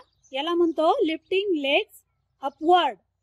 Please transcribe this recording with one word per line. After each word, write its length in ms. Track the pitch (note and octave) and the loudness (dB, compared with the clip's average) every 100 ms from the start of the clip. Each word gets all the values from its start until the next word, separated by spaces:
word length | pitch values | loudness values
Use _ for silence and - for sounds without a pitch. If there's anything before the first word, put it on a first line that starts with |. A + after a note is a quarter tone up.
| - _ _ | -10 _ _
याला 220 | C4+ D#4+ | -8 -4
म्हणतो 440 | E4+ E4+ D#4 D#4 B4 D#4+ | 0 0 2 0 2 0
lifting 500 | D#4+ - F#4 G4+ D#4 | -4 -4 -2 -2 -2
legs 480 | C4+ D#4 G#4+ - _ _ _ _ | 0 0 -2 -12 _ _ _ _
upward. 560 | C4+ - D#4 F4+ D4 G3+ _ _ | -10 -4 2 2 2 -4 _ _